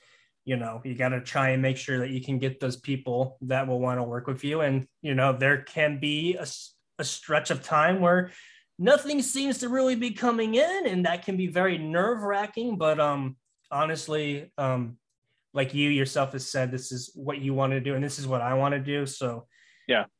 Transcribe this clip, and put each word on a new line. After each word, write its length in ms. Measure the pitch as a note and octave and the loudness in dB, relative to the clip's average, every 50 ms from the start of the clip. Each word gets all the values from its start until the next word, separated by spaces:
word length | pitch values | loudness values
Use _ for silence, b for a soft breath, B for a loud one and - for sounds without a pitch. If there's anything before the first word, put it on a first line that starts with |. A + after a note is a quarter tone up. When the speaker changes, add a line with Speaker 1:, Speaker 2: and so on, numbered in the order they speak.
| b b b b b b b b - | b b b b b b b b -6
Speaker 1:
you 120 | B2 C3 | -4 -2
know, 240 | B2 A#2 A2+ A2+ A2+ B2 | -2 -2 -4 -8 -8 -8
you 120 | C3+ B2 | -8 -4
gotta 240 | A#2+ B2+ B2+ B2+ B2 | 0 0 0 0 -2
try 300 | B2 - - C#3+ C3+ C3 | -4 -2 0 2 2 2
and 120 | C3 C3 C3 | 4 2 2
make 140 | C3 C3 | 2 0
sure 240 | C3 - - C3+ B2+ | -2 -4 -2 -2 -2
that 100 | A#2+ - | -2 -2
you 100 | C3 B2+ | -4 -6
can 180 | B2+ - C3+ B2+ | -4 -4 -2 -2
get 180 | C3 C3+ C3 - | -2 -2 -4 -2
those 180 | - B2+ B2+ | -4 -4 -4
people 600 | - - - C#3 C3 C3+ C3 A#2+ B2 C3 B2+ - - C3+ | -4 -4 -4 -4 -4 -4 -2 -2 -2 -2 -2 -4 -8 -4
that 260 | B2+ C3 C3 C3+ C3 | -2 0 0 0 0
will 100 | B2+ B2 | 0 0
wanna 240 | B2 B2+ B2 B2 B2 | 0 0 0 -2 -2
work 240 | A#2 A#2+ B2 A#2+ | -4 -4 -6 -4
with 160 | - C3 C3 - | -6 -6 -4 -4
you. 200 | C#3+ D3 D#3+ D#3 | -2 0 0 2
And, 260 | C#3 C3+ C3+ C3 - _ _ | 2 2 0 -2 -4 _ _
you 140 | - D3+ C#3 | -4 -2 0
know, 180 | C3 C3 C#3 C3 | 2 4 2 2
there 300 | A#2+ C3+ C3+ C#3+ C3+ C#3 | 4 4 4 4 2 0
can 380 | - - E3 D3+ D3+ D3 C#3 | -4 0 2 2 2 2 0
be 340 | C#3 D3 D3 D3+ D#3+ F3 F3+ | -2 -2 -2 0 0 0 -2
a 60 | F3 E3+ | -2 -4
s-, 320 | C#3 - - - - - _ _ _ _ - | -8 -10 -12 -14 -16 -20 _ _ _ _ -8
a 60 | D3+ | -6
stretch 480 | C3+ - - - - D3+ D3+ D3+ - D#3+ | -6 -6 -8 -4 0 0 0 2 0 -4
of 100 | C#3 - | -4 -2
time 380 | - D#3+ D3+ D3+ E3+ F#3 F#3+ | 0 4 4 6 6 4 4
where 320 | F3+ F3 F3 F3+ F3+ F3+ B B B B B B B B _ - | 4 6 6 4 2 0 B B B B B B B B _ 0
nothing 420 | F3 A3 C#4+ C4 - C#4+ D4 C#4+ B3+ | 2 2 2 2 2 -2 -2 0 0
seems 360 | - - C4+ C4+ C#4 B3+ C4 | 0 -2 -2 0 -2 -2 -2
to 100 | B3 A#3+ | -2 -2
really 260 | B3 C4 C4 C4 B3+ | 0 2 2 2 2
be 160 | A3+ A#3+ B3 | 0 -2 -4
coming 460 | G#3 - B3 B3 A#3 A3+ A3+ A3 A3 | -4 -2 0 0 2 2 0 2 4
in, 300 | A#3+ D4+ E4+ F#4 G4 F4+ B3 | 4 4 4 2 0 0 0
and 180 | F#3+ F3+ F3+ | 2 2 2
that 180 | E3 E3+ F3 - | 2 0 -2 -2
can 120 | - F#3+ | -4 -2
be 100 | F#3 F#3 | -2 -2
very 320 | F3+ D3+ F3+ F#3 F#3+ F3+ D#3+ | 0 2 2 2 2 2 0
nerve-wracking. 1000 | D#3 D#3 D#3+ E3+ F#3+ A3 B3 A3+ G#3 G3+ G3+ G3 G#3 G#3 - A3+ A3+ B3 G#3+ E3+ | -2 -2 0 2 2 2 0 0 -2 -2 0 0 -2 -4 -4 -4 -4 -4 -2 2
But, 200 | D#3 D#3 D#3 D3+ | 2 2 4 4
um, 380 | D3+ D3 C#3+ C#3+ C#3 C3 C3 - _ _ _ _ _ - | 4 2 2 0 -2 -4 -6 -10 _ _ _ _ _ -6
honestly, 800 | D3 C#3 D#3 D#3 D#3+ D3+ - - D#3 D3+ D3+ D3 C#3+ C#3+ D3 - _ - | -2 0 0 0 0 -4 -4 -2 -2 -2 0 -2 -4 -6 -8 -10 _ -4
um, 380 | C#3 C3 C3 B2+ B2 A2+ A#2+ - _ _ _ _ _ _ _ _ _ _ - | -2 0 0 0 -2 -6 -8 -14 _ _ _ _ _ _ _ _ _ _ -2
like 200 | C#3 C3+ C3+ C#3 | -2 -2 0 2
you 160 | C#3+ C#3+ D3 | 2 2 4
yourself 420 | D3 C#3+ C3+ C3 - D3 C#3 C3+ - | 4 2 2 0 0 0 0 0 -2
has 160 | C3+ B2+ - | -6 -8 -4
said, 220 | - C#3 B2+ B2 B2+ | -2 -2 -2 -2 -2
this 180 | B2+ B2+ - | -6 -8 -8
is 220 | C3 B2 B2+ - - | -10 -10 -10 -12 -14
what 240 | - C#3 C#3 C#3+ C#3+ | -12 -8 -6 -6 -4
you 140 | C3+ C3+ C3+ | -2 -2 0
wanna 240 | C3+ C3+ C3 C3+ C3+ | 2 2 2 2 0
do, 140 | B2 C#3 C#3 | 0 -2 -2
and 80 | C3 C#3+ | -2 -2
this 160 | C#3+ C3+ - | -4 -4 -6
is 80 | C#3 | -4
what 140 | C3 C3 B2 | -2 0 0
I 140 | A#2+ B2 C3 | 0 2 2
wanna 260 | C3+ C3+ C#3+ C#3+ C#3 | 2 2 2 0 0
do. 260 | C3+ C#3 C#3+ C#3+ C#3 | -2 -2 -2 -2 -2
So 400 | C3+ C3+ - C3+ B2 A#2+ A#2 - _ b b b b b b b | -4 -4 -4 -4 -4 -4 -6 -10 _ b b b b b b b
Speaker 2:
Yeah. 200 | b B2+ A2 G2+ - _ _ | b 2 2 2 0 _ _